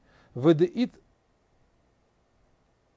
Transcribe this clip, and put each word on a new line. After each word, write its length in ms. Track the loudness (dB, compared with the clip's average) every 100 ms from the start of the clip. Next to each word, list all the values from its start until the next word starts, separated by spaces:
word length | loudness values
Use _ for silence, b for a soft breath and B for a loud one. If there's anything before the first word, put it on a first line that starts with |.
| _ _ _
выдеит, 580 | -2 2 2 0 -2 -6 -8 _ _ _ _ _ _ _ _ _ _ _ _ _ _ _ _ _ _ _